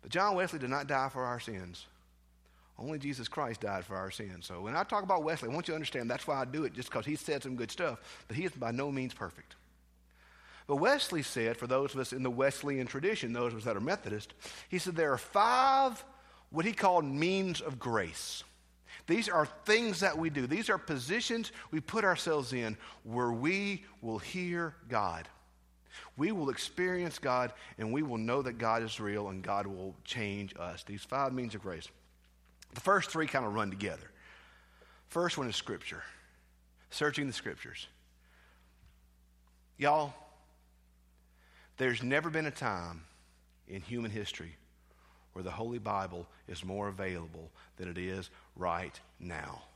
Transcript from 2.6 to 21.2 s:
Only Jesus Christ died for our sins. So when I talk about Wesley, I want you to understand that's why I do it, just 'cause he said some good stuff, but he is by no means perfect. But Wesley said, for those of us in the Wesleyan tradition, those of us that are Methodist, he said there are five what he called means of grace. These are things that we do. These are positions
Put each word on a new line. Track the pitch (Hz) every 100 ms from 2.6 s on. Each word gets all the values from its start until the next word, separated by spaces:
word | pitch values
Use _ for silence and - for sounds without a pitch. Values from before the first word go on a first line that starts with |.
| - -
Only | 127 156
Jesus | 139 139 113
Christ | - 135 113
died | 104 98
for | 90 95
our | 95
sins. | - 104 90 -
So | 87
when | 101 147
I |
talk | 202 214
about | 190 180
Wesley, | 156 156 -
I |
want | 147 175
you |
to | 156
understand | 151 135 117
that's | 117 -
why | 139
I | 127
do | 147
it, | 139
just | - 120
'cause | 123
he | 110 151
said | - 143
some | 135 127
good | 113
stuff, | - 165 117 - - -
but | 113
he |
is | 180
by | 135 117
no | 120 143
means | 139 127
perfect. | - 95 - - - - _ _ _ _ _ - - - - -
But | 143
Wesley | 190 185 - 170
said, | 135 - 113 117
for | 123
those | 131 139
of | 131
us | 123
in | 131
the | 131
Wesleyan | 120 139 135 147 135 127
tradition, | 135 175 214 120
those | 120 120
of | 117
us |
that | 113 101
are |
Methodist, | 123 196 - 107 - - - - -
he | 180
said | 185
there | 165 156
are | 127
five | - 202 220 254 269 269 269 226 - - - - -
what | 156
he | 180
called | 226 196 180
means | 147 139 170 190 190 170
of | 156 131
grace. | 123 113 90 78 - - - - - _ - - -
These | 196 214
are | 175 151 -
things | - 220 233 175
that | 190 156
we | 165
do. | 143 123
These | 165 226
are | 196
positions | - 147 120 214